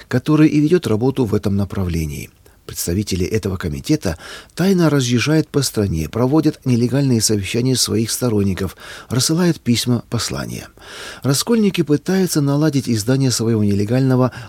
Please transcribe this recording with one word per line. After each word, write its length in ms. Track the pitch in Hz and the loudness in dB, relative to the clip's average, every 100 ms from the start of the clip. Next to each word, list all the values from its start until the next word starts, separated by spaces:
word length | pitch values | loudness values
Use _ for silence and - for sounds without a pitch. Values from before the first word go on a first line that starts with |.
| - | -4
который 400 | 123 - 151 156 | -2 2 4 4
и 120 | 151 | 4
ведёт 280 | 151 175 - | 4 2 2
работу 380 | 107 127 135 117 | 0 0 0 0
в 100 | 104 | 0
этом 220 | 104 98 | 0 0
направлении. 720 | 98 - 90 82 78 67 - _ - _ - | -2 -2 -2 -2 -4 -6 -12 _ -20 _ -14
Представители 640 | - - 87 104 87 90 | -8 -4 -2 -2 -2 -2
этого 300 | 110 98 92 | -2 -4 -4
комитета 600 | 87 71 - 151 95 80 - - - - | -6 -6 -2 -2 -2 -6 -10 -18 -14 -2
тайно 340 | 180 185 160 | 2 4 4
разъезжают 600 | 143 123 120 113 156 147 | 2 2 0 2 0 0
по 120 | 143 | -2
стране, 480 | 131 - 98 82 78 | -2 0 0 -2 -4
проводят 560 | 113 127 156 151 147 - | -2 2 2 2 -2 0
нелегальные 560 | 120 120 135 139 117 | 0 2 0 2 2
совещания 540 | - 107 92 120 127 127 | 2 0 -2 -2 0 0
своих 340 | - 104 113 | 0 0 -2
сторонников, 640 | - 123 107 101 92 95 - - - - | -2 0 0 0 -2 -4 -8 -16 -18 -6
рассылают 520 | 120 - 160 180 160 | -2 0 2 2 0
письма, 440 | - 117 - 120 - | 0 0 0 -2 -2
послания. 600 | 117 - 71 58 58 - - - - - - | -6 -4 -6 -8 -10 -14 -20 -20 -18 -16 -6
Раскольники 640 | 123 139 - 233 208 170 | -2 -2 0 2 2 0
пытаются 580 | 151 147 - 190 180 156 | 0 0 0 0 0 0
наладить 480 | 143 143 156 143 120 | 0 2 2 0 0
издание 400 | 113 104 135 135 | -2 0 2 2
своего 340 | 117 113 113 | 0 0 2
нелегального 680 | 104 101 104 127 131 127 127 - | 2 2 0 2 2 4 2 0